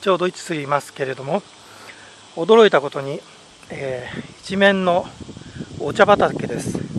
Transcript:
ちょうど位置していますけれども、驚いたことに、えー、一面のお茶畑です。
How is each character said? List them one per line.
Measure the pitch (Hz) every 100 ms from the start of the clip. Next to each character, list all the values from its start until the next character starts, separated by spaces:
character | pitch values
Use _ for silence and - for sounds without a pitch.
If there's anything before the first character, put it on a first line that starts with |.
ち | 196
ょ | 180
う |
ど | 185
位 |
置 | -
し | -
て | 160
い | 139
ま | 143
す | -
け | - 135
れ |
ど | 131
も、 | 131 190 - - - - - - - - - -
驚 | 165 226 208
い |
た | 151
こ | 139
と | 151
に、 | 139 143 - - - - -
え | 151 139 127 123
ー、 | - - -
一 | - 190
面 | 196 196
の | 185 175 - - - - - - - - 147
お |
茶 | 143 202
畑 | 202 165 147 -
で | 120
す。 | - - -